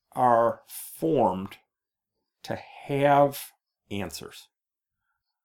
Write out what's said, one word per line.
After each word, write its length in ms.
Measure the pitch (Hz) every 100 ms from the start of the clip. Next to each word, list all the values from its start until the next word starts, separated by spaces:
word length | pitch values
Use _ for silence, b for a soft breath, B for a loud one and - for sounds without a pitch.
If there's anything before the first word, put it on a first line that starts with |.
| _
are 480 | - 127 117 117 110 -
formed 880 | - - - 160 147 104 92 95 - _ _ _ _ _ _ _ _
to 140 | - - - - -
have 640 | 139 143 143 143 135 - _ _ _ _
answers. 580 | 101 90 - - - - _ _ _ _ _ _ _ _ _